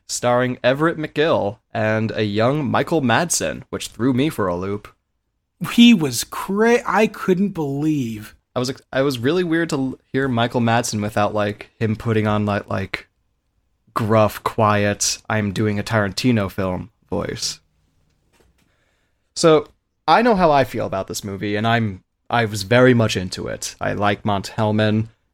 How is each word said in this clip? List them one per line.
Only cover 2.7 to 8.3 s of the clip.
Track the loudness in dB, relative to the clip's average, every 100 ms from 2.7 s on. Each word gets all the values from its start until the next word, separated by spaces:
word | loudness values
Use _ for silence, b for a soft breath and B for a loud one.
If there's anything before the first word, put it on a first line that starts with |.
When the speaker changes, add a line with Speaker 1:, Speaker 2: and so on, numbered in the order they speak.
Speaker 1:
Michael | 0 0 0
Madsen, | 2 0 0 -2 -4 -6 -10
which | -10 -10
threw | -4 -2
me | 0 -2
for | -2 -2
a | -2
loop. | -4 -8 -10 _ _ _ _ _ _ -12 -2
Speaker 2:
He | 6 6
was | 6 2 -4
cra-, | -8 -10 -4 0 2 2 2
I | 0 0
couldn't | 0 0 0 0
believe. | -2 -4 -2 0 0 -2 -6 -14